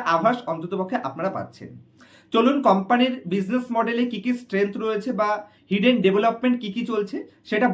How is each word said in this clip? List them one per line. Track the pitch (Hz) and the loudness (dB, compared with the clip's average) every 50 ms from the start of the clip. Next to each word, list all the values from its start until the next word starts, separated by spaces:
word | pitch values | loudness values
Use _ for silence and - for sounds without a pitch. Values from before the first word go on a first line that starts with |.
| - 165 165 | 2 2 2
আভাস | 165 196 226 247 240 - - | 4 2 2 0 0 -4 -6
অন্ততপক্ষে | 165 165 165 175 196 185 185 - 254 - - | -6 -6 -6 -6 -6 -6 -4 -4 -4 -6 -6
আপনারা | 131 - 160 175 - 123 | -8 -6 -6 -6 -4 -4
পাচ্ছেন। | 107 95 - - - 92 - - - - _ _ _ - _ - - _ _ - | -6 -8 -10 -14 -18 -20 -18 -18 -20 -20 _ _ _ -20 _ -20 -20 _ _ 2
চলুন | 226 240 262 285 277 - 214 | 4 4 4 4 4 4 4
কোম্পানির | 190 196 190 - 240 240 254 262 254 - - 175 185 | 4 4 4 2 2 4 4 2 0 -4 -4 -2 -2
বিজনেস | 202 190 190 247 254 247 - 233 | -2 0 -2 -2 -2 -2 -2 -2
মডেলে | 226 220 226 233 233 240 240 | -2 0 0 0 0 -2 -2
কী | 220 196 185 | -4 -4 -4
কী | 247 240 - | -4 -4 -4
স্ট্রেংথ | - - 196 196 202 202 196 185 220 | -6 -4 0 0 0 0 -2 -4 -4
রয়েছে | 220 220 208 - 254 202 196 | -4 -4 -4 -4 -4 -2 -2
বা | 208 208 208 - - - _ _ _ _ | 0 0 -2 -4 -6 -14 _ _ _ _
হিডেন | 190 - - 247 254 208 175 | -2 2 2 2 2 4 2
ডেভেলপমেন্ট | 190 190 208 220 233 226 233 247 254 247 240 | 4 4 4 2 2 0 2 0 0 0 0
কী | 214 196 190 | -2 -6 -6
কী | 233 - 240 | -6 -4 -2
চলছে, | 220 208 208 202 277 - - - _ _ _ - | -2 -2 -4 -4 -6 -10 -10 -12 _ _ _ -4
সেটা | 214 208 247 220 | 0 0 0 2